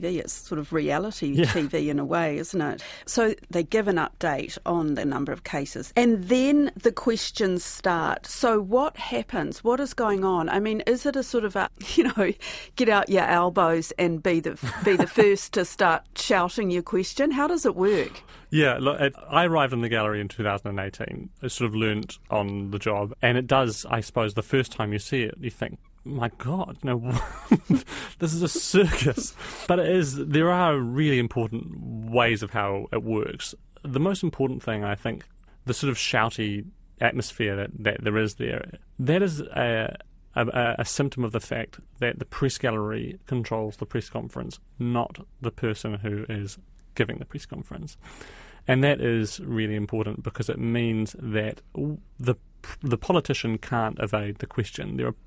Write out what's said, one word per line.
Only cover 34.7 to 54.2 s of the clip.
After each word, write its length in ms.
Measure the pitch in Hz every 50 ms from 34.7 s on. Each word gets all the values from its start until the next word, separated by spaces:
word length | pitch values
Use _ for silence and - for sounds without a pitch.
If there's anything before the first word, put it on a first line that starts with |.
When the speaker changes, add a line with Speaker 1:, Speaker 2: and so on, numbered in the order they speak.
| 110 104
Speaker 2:
I 120 | 104 101 101
think, 320 | 101 - 117 113 - - - - - - - - - -
the 80 | 127 123
sort 160 | - 147 139
of 80 | 120 -
shouty 640 | - - - 117 110 113 - - 110 104 101 101 104 185 - - - - - -
atmosphere 580 | 120 120 - 123 - - - - 113 101 98
that, 140 | 98 101 - - -
that 260 | 107 104 - - 117
there 120 | 110 104
is 200 | 110 110 104 -
there, 420 | - 120 120 - - - - - - - - - -
that 240 | 131 131 160 185
is 180 | 202 185 156 147
a, 580 | - - - - 123 120 117 110 110 - - - - - - - - - -
a, 120 | - 117 123
a, 280 | - 127 120 117 117 -
a 60 | 113
symptom 380 | - - - 143 139 - 127 123
of 80 | 110
the 80 | 117 113
fact 380 | - - 123 117 113 - - - - - - -
that 200 | 127 120 - -
the 60 | -
press 320 | - - - 143 131 -
gallery 640 | - - 123 110 107 104 107 110 113 117 131 175 190 -
controls 500 | - 131 123 110 - 113 110 110 107 104
the 100 | - 110
press 220 | - - 117 - -
conference, 500 | - 117 - 123 - - - 180 - - - - - -
not 400 | 123 120 120 120 117 - - - - - - -
the 80 | 123 117
person 440 | - - 127 113 107 - - 110 104
who 280 | 98 104 107 104 104 107 -
is 260 | 110 101 101 98 - - - - - - - - -
giving 220 | - 120 - 120 -
the 60 | -
press 220 | - - 151 -
conference. 500 | - - - - - - - 156 151 - - - - - - - - - - - - - - -
And 160 | - 131 131 139
that 160 | 143 143 -
is 400 | 127 120 117 113 107 104 - -
really 360 | 185 139 120 110 110 107 107
important 480 | 104 104 - - 110 110 107 107 - -
because 260 | 113 - - 110 -
it 80 | - -
means 560 | 120 117 117 117 117 117 110 110 110 107 - -
that 440 | 127 117 107 107 107 110 - - - -
w-, 260 | - - 139 151 151 - - - - -
the, 160 | 123 127 123 - - - - - - - - -
the 160 | - 135 117 -
politician 600 | - - 180 165 - - 135 - - 117 110 107
can't 400 | - - - 117 113 110 - -
evade 380 | 113 101 107 107